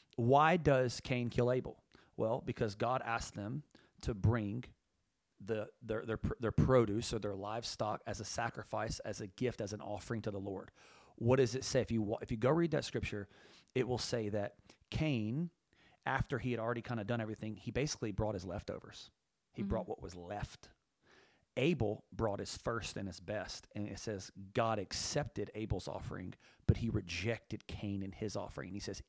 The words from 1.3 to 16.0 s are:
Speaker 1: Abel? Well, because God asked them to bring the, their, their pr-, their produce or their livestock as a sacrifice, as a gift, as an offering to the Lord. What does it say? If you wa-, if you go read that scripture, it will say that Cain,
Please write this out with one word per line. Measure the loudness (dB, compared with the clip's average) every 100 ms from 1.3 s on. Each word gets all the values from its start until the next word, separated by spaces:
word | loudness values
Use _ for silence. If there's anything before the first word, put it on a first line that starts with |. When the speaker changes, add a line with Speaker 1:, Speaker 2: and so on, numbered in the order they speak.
| 2 4
Speaker 1:
Abel? | 2 0 -10 _ -20 -12 -2
Well, | 0 0 -2
because | -2 -2 0
God | 0 0 0
asked | -2 -2 -6
them | -6 -6 -8 -20 _ -8
to | -6
bring | 2 4 4 0 -4 -8 -16 _ _ _ _ _ -14 -4
the, | -4 -4 -10
their, | -4 -4 -2
their | -2
pr-, | -2 0
their | 0
produce | 4 8 8 6 2 -2
or | -4
their | -4 -4
livestock | -4 -4 -6 -2 -2 -2 -6
as | -8
a | -6
sacrifice, | -4 -4 -4 -6 -4 -2 -4
as | -6 -6
a | -8
gift, | -2 -2 0
as | -4
an | -4
offering | -6 -6 -4 -2
to | -2
the | -4
Lord. | -4 -6 -8 _ -20 -20 -18 0
What | 6 8
does | 6 2
it |
say? | 2 2
If | 4
you | 2
wa-, | 2 -2
if | -2
you | 2
go | 4
read | 4 4
that | 2
scripture, | 0 -4 -4 -6 -8 -14 -20 -20 _ -2
it | 0
will | 0
say | 0 -2 0
that | -2 -4 -8 -20 -20 -6
Cain, | -2 2 2 0 0 -4 _ _ _ -20 _